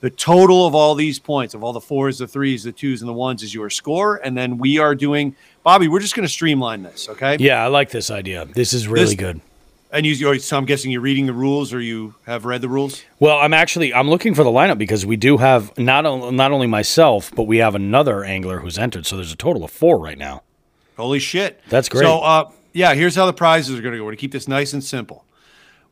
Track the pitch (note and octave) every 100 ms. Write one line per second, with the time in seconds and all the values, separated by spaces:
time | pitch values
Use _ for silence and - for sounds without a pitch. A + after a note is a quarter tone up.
0 | B2+ B2+ - F3 F#3+ F#3 F3 D3+ D3+ D3
1 | D#3 C#3 - C#3+ A#2 G#2+ A2+ A#2 - C#3
2 | C3+ B2+ B2 C#3 C#3 B2+ A2+ - C#3+ B2
3 | A#2 A#2 B2+ A#2+ G#2+ A2 G#2 - - E3
4 | G#3 G3+ C3+ B2+ B2+ B2 C3 D3+ D3+ C#3
5 | C#3+ D3 C#3+ - _ _ E3 F#3+ E3+ F3+
6 | G3+ - F3 - E3 C#3+ B2 A2 F#2 -
7 | - G#2 C3+ C#3+ C#3 A#2+ A#2 C#3+ C#3 A#2
8 | - G#2+ F#2+ F2+ D2+ A#2+ B2 B2 G#2+ A2+
9 | G#2+ G2 F#2 D#2+ - _ _ _ _ D3
10 | D#3 C#3 C#3+ C3+ - C#3+ C3+ C#3 C3 B2
11 | C3 C3+ C3+ A#2+ C3+ C#3+ B2+ B2 A#2 A2+
12 | A2 G#2+ - A#2 A#2 B2 B2 C3 C#3 C3
13 | - _ D3+ D3 D3 D#3+ F3 F3 D3+ A#2+
14 | C#3 F3 A3+ D3+ C3+ A#2+ F3+ B2 G#2 G#2+
15 | G2 A2+ A#2+ C#3 C3 B2+ G#2+ - B2 C3+
16 | D#3 C3 B2 B2+ C3+ C#3+ B2 G#2+ G#2+ -
17 | D#3+ G#2+ - - G#2+ A2+ A2+ G2+ G2 A#2+
18 | D3 G2+ G2 F#2+ F#2 F#2 E2+ E2 A#2+ F#2+
19 | D#2+ F#2+ F2 D#2 B2+ C#3+ D#2+ - E3 C3+
20 | D#2 C#2+ C#2+ C2+ _ _ _ _ _ -
21 | A#2+ C#3 C3+ F3+ G3 - - A#2 B2+ B2
22 | C#3+ D#3+ D#3 D#3+ - _ _ E3+ F3+ C#3
23 | F3 E3 F#3 - E3+ E3 C3+ B2+ C3 A#2
24 | G#2+ G#2+ C#3 C3+ - C3+ C#3 C#3+ C3+ C3
25 | G#2+ D2+ _ _ _ _ _ _ _